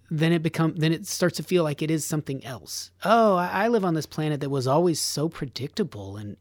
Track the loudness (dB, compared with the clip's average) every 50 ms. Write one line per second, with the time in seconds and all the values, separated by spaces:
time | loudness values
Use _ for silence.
0 | _ -6 -2 0 2 2 2 2 0 -2 0 2 0 0 2 2 0 0 0 0
1 | -4 -6 -4 0 0 0 0 -2 -4 0 2 2 2 2 -2 -2 -2 -2 0 -2
2 | -2 -2 -4 -4 -4 -4 -8 -8 -8 -10 -12 -12 -12 -12 -12 -12 -12 -14 _ -6
3 | 2 4 4 6 6 6 4 4 2 0 0 0 0 2 2 2 2 2 0 0
4 | -2 -4 -4 -2 -2 0 -2 -2 -2 -2 -2 0 2 4 4 4 4 4 2 0
5 | -2 -4 -2 -2 -2 -2 -4 -6 -10 -10 -8 -8 -10 -8 -2 -2 -4 -4 -4 -10
6 | -12 -10 -10 -10 -10 -10 -12 -10